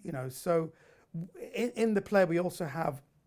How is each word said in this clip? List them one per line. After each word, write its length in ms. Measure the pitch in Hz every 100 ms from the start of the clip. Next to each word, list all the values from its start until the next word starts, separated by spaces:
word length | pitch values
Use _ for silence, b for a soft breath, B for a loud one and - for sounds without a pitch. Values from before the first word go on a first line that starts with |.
you 100 | -
know. 160 | 135 127
So 440 | 127 185 170 160 - b b b
w-, 360 | 170 180 - -
in, 160 | - 240
in 240 | 233 226
the 80 | 202
play, 220 | 196 202 180
we 120 | 170
also 280 | 180 - 160
have, 340 | 151 160 135 - _